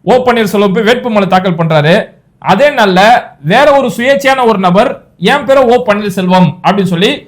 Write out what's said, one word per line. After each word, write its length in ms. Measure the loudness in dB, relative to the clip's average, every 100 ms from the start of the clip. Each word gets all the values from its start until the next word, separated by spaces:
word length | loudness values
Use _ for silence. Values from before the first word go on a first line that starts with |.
ஓ 120 | -2 -2 0
பன்னீர்செல்வம் 460 | 0 -2 0 0
போய் 140 | 0 0
வேட்புமனு 440 | -2 -2 -2 0
தாக்கல் 240 | 0 -2 -2
பண்றாரு. 340 | 0 0 2 0 -2 _ _ _ -2
அதே 180 | 2 2 2
நாள்ல 220 | 0 2 2 2 -2 -10 -2
வேற 140 | 2 4 2
ஒரு 120 | 0 -4
சுயேட்சையான 500 | -2 0 0 0 0
ஒரு 60 | 0
நபர் 320 | 0 2 0 -4 _ _ -2
என் 140 | -2 0
பேரை 160 | 2
ஓ 120 | 2 0 0
பன்னீர்செல்வம் 580 | -2 -4 -4 0 2 2 0
அப்படின்னு 300 | -2 0 -2
சொல்லி 180 | -2 -2 -4